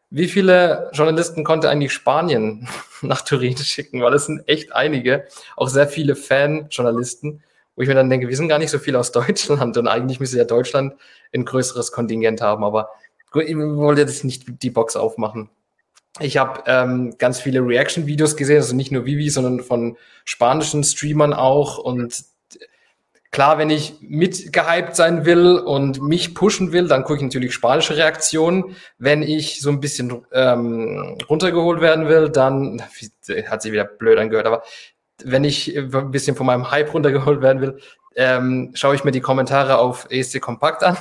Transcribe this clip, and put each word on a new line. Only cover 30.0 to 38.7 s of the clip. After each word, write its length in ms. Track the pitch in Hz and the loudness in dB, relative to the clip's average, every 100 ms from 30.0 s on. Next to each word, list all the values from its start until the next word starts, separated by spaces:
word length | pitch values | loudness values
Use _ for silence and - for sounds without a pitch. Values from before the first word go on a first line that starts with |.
| 123 120 - | -6 -8 -4
ähm, 840 | 127 127 120 117 117 110 98 92 95 - | 2 2 2 -2 -4 -6 -8 -10 -10 -2
runtergeholt 500 | 156 180 170 170 160 | 0 2 0 0 2
werden 300 | 165 160 151 | 2 2 4
will, 180 | 160 151 | 4 4
dann, 560 | 143 135 135 135 117 - - | 2 2 2 -4 -8 -14 -20
wie, 440 | 107 _ - - | -20 _ -8 -8
hat 180 | - 107 | -6 -8
sich 100 | 110 | -2
wieder 140 | 104 | -2
blöd 340 | 101 - 113 110 | -2 0 4 4
angehört, 280 | 110 110 110 | 4 0 0
aber 160 | 117 - - - _ _ _ | 0 -4 -20 -20 _ _ _
wenn 220 | 131 131 | -2 0
ich 280 | 147 143 - 143 | 2 -2 -6 -6
ein 340 | 131 135 139 | -4 -4 -2
bisschen 240 | 131 143 | -4 -2
von 100 | 127 | -2
meinem 260 | 131 123 127 | 0 0 0
Hype 220 | 147 151 | -2 0
runtergeholt 460 | 165 143 135 135 135 | 0 2 2 0 2
werden 220 | 131 131 | 4 2
will, 180 | 135 135 - _ _ - | -2 -8 -20 _ _ 0
ähm, 540 | 131 127 127 127 127 | 2 2 0 -2 -4